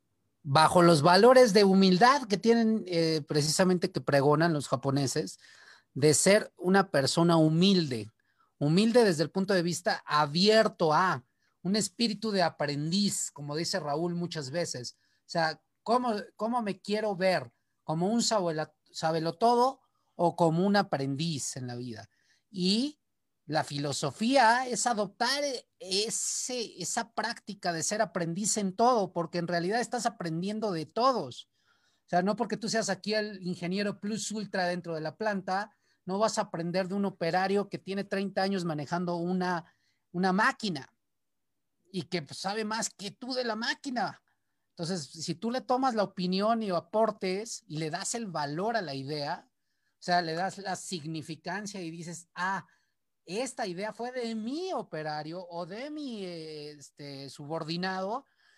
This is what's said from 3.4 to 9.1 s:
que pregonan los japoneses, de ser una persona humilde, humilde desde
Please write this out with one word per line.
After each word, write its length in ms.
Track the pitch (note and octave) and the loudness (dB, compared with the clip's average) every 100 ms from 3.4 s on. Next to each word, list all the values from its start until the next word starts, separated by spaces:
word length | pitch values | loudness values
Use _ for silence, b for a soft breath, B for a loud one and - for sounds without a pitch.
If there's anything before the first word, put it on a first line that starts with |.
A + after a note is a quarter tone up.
| D3 D3+ F#3 F3+ - | 2 2 4 2 0
que 100 | - | -4
pregonan 520 | C3 C#3 C#3 D3 E3+ | 0 4 4 4 4
los 140 | D3+ - | 0 -2
japoneses, 720 | C3 C#3 C#3 C3+ D3+ F#3 - B B B B B | -2 0 0 0 -2 -6 -10 B B B B B
de 200 | - D3 | 2 4
ser 380 | D3 F#3+ G#3 G#3 - | 6 6 4 4 -4
una 320 | F3+ G3 F#3+ | 2 4 4
persona 480 | C#3+ C3+ - E3+ E3 | 2 2 4 6 6
humilde, 760 | D#3 D#3+ F#3+ F#3+ D#3 A#2+ G#2 - _ _ _ _ | 6 6 4 4 2 -4 -8 -16 _ _ _ _
humilde 460 | C#3+ E3+ A3 A#3 | 2 4 4 6
desde 200 | A3 | 4